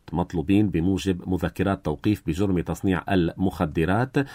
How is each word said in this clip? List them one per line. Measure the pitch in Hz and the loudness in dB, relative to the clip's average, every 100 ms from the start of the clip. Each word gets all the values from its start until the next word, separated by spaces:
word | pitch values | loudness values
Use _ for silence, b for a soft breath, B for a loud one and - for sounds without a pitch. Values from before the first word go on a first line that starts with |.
| - | -6
مطلوبين | 78 85 87 76 98 107 | -4 -2 -2 2 2 4
بموجب | 82 85 95 98 90 95 | 2 0 0 0 -2 -2
مذكرات | 90 85 - 98 95 | -2 -2 -2 -2 -2
توقيف | - 73 107 104 - | -2 -2 0 0 -2
بجرم | 80 101 90 | 0 0 0
تصنيع | 80 85 98 87 - | -2 -2 0 0 0
المخدرات | 95 82 - 95 - 87 78 80 104 127 147 135 | 2 0 0 -2 0 -2 0 2 2 0 -2 -4